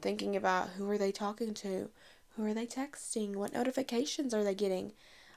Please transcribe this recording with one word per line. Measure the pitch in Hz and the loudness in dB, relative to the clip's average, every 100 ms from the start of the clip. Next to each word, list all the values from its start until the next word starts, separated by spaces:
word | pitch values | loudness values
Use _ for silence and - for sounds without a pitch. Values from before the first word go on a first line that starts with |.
thinking | 196 208 202 | -2 0 0
about | 196 196 185 - | 2 4 4 2
who | 185 202 | -2 0
are | 208 | 2
they | 196 | 2
talking | 196 208 214 226 | 0 -2 -2 -4
to, | 208 196 190 - - - - - - | -4 -4 -4 -4 -10 -20 -20 -14 -4
who | 214 | -2
are | |
they | 214 233 | 0 -2
texting, | 254 285 - - 226 208 | -4 -6 -6 -6 -2 -2
what | 196 202 | -2 -2
notifications | - 254 262 262 233 294 - 269 | 0 0 0 0 0 0 0 0
are | 214 | 2
they | 208 | 2
getting. | 196 202 185 202 - - - - | 2 2 0 -2 -10 -20 -20 -20